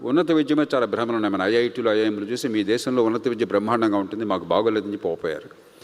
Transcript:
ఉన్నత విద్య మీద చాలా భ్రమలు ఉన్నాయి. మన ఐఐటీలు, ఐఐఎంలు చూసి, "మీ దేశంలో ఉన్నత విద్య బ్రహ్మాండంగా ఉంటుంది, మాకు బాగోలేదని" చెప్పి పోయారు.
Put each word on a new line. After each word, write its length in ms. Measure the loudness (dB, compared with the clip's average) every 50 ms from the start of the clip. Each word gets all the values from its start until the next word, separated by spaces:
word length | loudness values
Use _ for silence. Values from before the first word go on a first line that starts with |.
ఉన్నత 280 | -4 0 2 2 2 4
విద్య 240 | 2 2 2 2 2
మీద 120 | 2 2 2 2
చాలా 120 | 0 0
భ్రమలు 260 | 0 0 -2 -2 0
ఉన్నాయి. 220 | 0 0 0 0 0
మన 80 | 0
ఐఐటీలు, 480 | 0 2 2 2 2 0 -2 0 0 2
ఐఐఎంలు 340 | 2 2 2 0 0 -2 -4
చూసి, 240 | -6 -6 -4 -4 -2
"మీ 160 | 0 0 0
దేశంలో 400 | 2 0 0 0 0 2 2 2
ఉన్నత 240 | 2 2 0 -2 -2
విద్య 160 | -2 -2 -2
బ్రహ్మాండంగా 520 | 0 0 0 2 2 0 2 2 2 0
ఉంటుంది, 280 | 0 -2 -4 -6 -6 -4
మాకు 200 | -2 -2 -2 -2
బాగోలేదని" 480 | 0 0 2 2 2 0 0 -2 -4
చెప్పి 220 | -6 -4 -4 -4 -4
పోయారు. 340 | -4 -4 -6 -6 -6 -10 -16 -20 -20 -20 -20 -20 -20